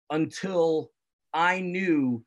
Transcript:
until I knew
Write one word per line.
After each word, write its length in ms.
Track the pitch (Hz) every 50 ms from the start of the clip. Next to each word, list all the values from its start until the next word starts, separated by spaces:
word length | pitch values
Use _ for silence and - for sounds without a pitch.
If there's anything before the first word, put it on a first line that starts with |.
| _ -
until 800 | 147 160 160 156 - - - 190 185 175 165 165 160 156 156 - _ _ _ _ _ _ _ - -
I 280 | 160 170 180 185 185
knew 640 | 185 180 175 185 190 180 160 147 135 127 120 113 -